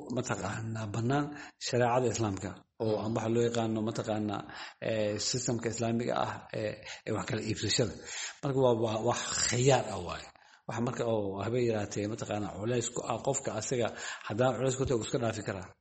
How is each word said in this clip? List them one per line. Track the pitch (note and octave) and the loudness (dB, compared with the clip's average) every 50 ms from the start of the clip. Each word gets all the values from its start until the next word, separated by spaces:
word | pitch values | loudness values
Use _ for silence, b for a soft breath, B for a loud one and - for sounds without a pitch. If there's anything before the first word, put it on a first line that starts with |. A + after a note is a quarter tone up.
| - - B2+ | -4 -4 -4
mataqaana | B2 B2 - A2+ G2 F2+ G2+ A2+ A2+ A2+ A2+ A2+ A2+ A2 | -4 -2 -2 -2 -2 -2 -4 -4 -4 -4 -6 -6 -6 -6
bannaan | G#2 G2+ A#2 A2+ A#2+ C#3 D3 D3 D3 B B B B B | -4 -4 -2 0 2 2 2 0 -2 B B B B B
shareecada | _ - - - A#2+ B2 A#2 A#2+ C3 B2+ | _ -6 0 2 2 4 4 4 4 2
Islaamka | A2+ G#2+ G#2+ A2+ G#2 F#2+ F#2 G2+ F#2 F#2 - - _ _ | 2 2 0 0 0 -2 -2 -6 -8 -10 -12 -18 _ _
oo | _ A#2 A2 G#2+ | _ 0 0 0
aan | G2+ G2+ A2+ A#2 | 0 0 -2 -2
waxa | A#2 A2 A2+ | 0 0 2
loo | A#2 A#2 A#2 | 2 2 2
yaqaano | A#2 A#2 A#2 A2+ A2+ A2 A2 | 2 2 0 0 0 0 0
mataqaana, | G#2+ A2+ A2+ - A2 A2+ G#2+ G#2+ G#2+ G#2 G2+ - - B B B B B B | 0 -2 -2 -2 -2 -2 -2 0 0 -2 -4 -6 -8 B B B B B B
eh, | _ - A#2+ A2+ A2 G#2+ G#2 G#2 | _ -4 -2 0 0 0 0 0
systemka | G#2 - - - B2 - C#3+ A#2+ A2+ - A#2 | -2 -2 -2 -2 -2 -2 -2 -2 0 -2 -4
Islaamiga | G#2+ - A#2 A2+ A#2 A#2 A#2+ B2 - | -2 0 0 0 0 0 0 0 2
ah | - B2 A2+ G#2+ - - - | 2 0 0 -2 -8 -10 -8
ee, | - A2 A2 G#2+ A2 - - B B B | -6 -4 -4 -4 -4 -8 -12 B B B
ee | B A2 | B -4
wax | A2 G2 - | -2 -2 -2
kala | - A#2+ G#2+ | -2 -2 -2
iibsashada. | - A2 G#2 - - G2+ - - A#2+ F#2+ E2 - B B B B B B B | -2 -2 -4 -2 0 0 2 2 2 0 -2 -8 B B B B B B B
Marka | B - C#3+ C3 C3+ | B 6 8 8 10
waa, | C3 B2 A#2+ | 10 8 6
waa | A2 A2+ A2 A2 G#2+ | 6 4 2 0 2
wax | A2+ A#2 - - - - - - - | 2 2 2 2 -2 -2 0 0 2
khiyaar | - A#2 A#2 B2+ C#3 C3 A#2+ G#2+ | 2 2 6 8 8 8 8 6
ah | - F2+ F#2 | 0 -4 -4
waaye. | F2 E2 D#2+ - - - - b b b b b b | -4 -6 -6 -8 -10 -14 -20 b b b b b b
Wax | - - A2+ | -8 -4 -2
marka | A#2+ B2+ A#2+ - A#2+ | -2 -2 0 0 0
oo | A#2 A2+ G#2+ G2+ G2 F#2+ G2+ | 2 2 0 0 -2 -4 -4
haba | G2 A2+ A#2 B2+ | -2 -2 0 2
yaraatee | A#2+ A#2 A2 G#2+ G2+ G2+ - - G2+ | 2 2 2 0 -2 -2 -4 -4 -2
mataqaana | G#2 A2+ A#2+ - - G#2 G#2+ G#2 G2 | -4 -4 -6 -4 -4 -2 -4 -4 -6
culays | - F#2 G#2 A#2 B2 A#2+ A2 - | -6 -4 -2 0 0 0 0 -2
ku | - - | -4 -4
ah | - - A#2+ | -4 -4 -4
qofka | A2 - C3+ C3 - - A2+ G#2 | -2 -2 -2 -2 -2 -4 -4 -6
asaga, | G#2+ G#2 - C3+ A#2+ A2+ G2+ B B B B B B | -4 -4 -2 0 0 0 -2 B B B B B B
haddaan | B - A2 G#2+ B2+ C3 A#2 | B -6 0 2 2 2 2
culays | A#2 C3 C3+ B2 | 2 0 0 0
ku | B2 C3+ | 0 0
tahay | B2+ C3 | 0 0
wuu | A2+ G#2 | 0 0
iska | - - | -2 -2
dhaafi | C3 A#2+ A2+ G2+ G#2+ | -2 -2 -2 -2 -2
karaa. | G2+ - G2+ F#2+ F#2 - - _ | -6 -6 -6 -6 -8 -12 -18 _